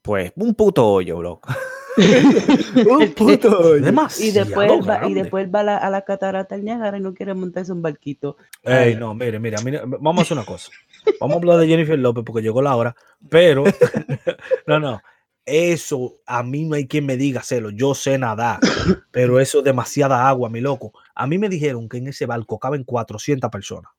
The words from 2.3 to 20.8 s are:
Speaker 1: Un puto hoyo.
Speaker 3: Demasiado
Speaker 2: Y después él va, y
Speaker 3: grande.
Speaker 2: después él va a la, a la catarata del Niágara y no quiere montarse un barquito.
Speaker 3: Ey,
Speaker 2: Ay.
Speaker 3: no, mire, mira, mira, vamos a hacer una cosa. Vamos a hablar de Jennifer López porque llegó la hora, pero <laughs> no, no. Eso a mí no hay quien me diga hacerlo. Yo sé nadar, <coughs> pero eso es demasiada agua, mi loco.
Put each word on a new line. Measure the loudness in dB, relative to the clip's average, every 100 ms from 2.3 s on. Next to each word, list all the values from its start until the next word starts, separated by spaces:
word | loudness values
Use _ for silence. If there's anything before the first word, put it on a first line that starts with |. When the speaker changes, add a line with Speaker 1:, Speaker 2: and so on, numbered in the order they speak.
| 4 4 0 2 4 4
Speaker 1:
Un | 6 4
puto | 4 4 6 6 6
hoyo. | 6 6
Speaker 3:
Demasiado | 4 2 0 -2 0
Speaker 2:
Y |
después | 0 0 0 2
él | 2 2
va, | -2
y |
Speaker 3:
grande. | -2 -4
Speaker 2:
después | -4 -4
él | -2
va | -2
a |
la, | 0 0
a | -2
la | -4
catarata | -4 -6 -4 -4 -6 -10
del |
Niágara | -8 -6 -6 -6
y |
no | -8
quiere | -8 -8
montarse | -8 -8 -8 -8
un | -6
barquito. | -6 -8 -12 -10 -10 -12 _ -14
Speaker 3:
Ey, | 0
Speaker 2:
Ay. | 2 4 0
Speaker 3:
no, | -6
mire, | -6 -6 -6
mira, | -6 -6
mira, | -6 -6 -8
vamos | -4 -2 0
a |
hacer | 0 -2
una | -6
cosa. | -14 -16 -20 _ _ -4 -2
Vamos | -2 -2
a |
hablar | 2 4
de | 4
Jennifer | 2 2 0
López | 0 -2
porque | -4 -4
llegó | -2 0
la | 0 0
hora, | -2 -4 _ _ 0
pero | 4 6 6
<laughs> | 2 2 0 0 -6 -6 -6 -8 -4 -6 0
no, | -2
no. | 0 -8 _ _ _ _
Eso | -2 0 2 0 -4 -6 -6 _
a | -8 -6
mí | -4 -6
no | -4 -4
hay | -2
quien | -4
me | -2 -2
diga | -2 -2
hacerlo. | -4 -6 -4
Yo | -2 -2
sé | 0 -2 -2
nadar, | -2 -2 -2 0
<coughs> | 0 0 0 -2 _
pero | 0 2 4
eso | 4 2
es |
demasiada | 2 0 -2 0 2 4 2
agua, | 2 -2
mi | -4
loco. | -4 -6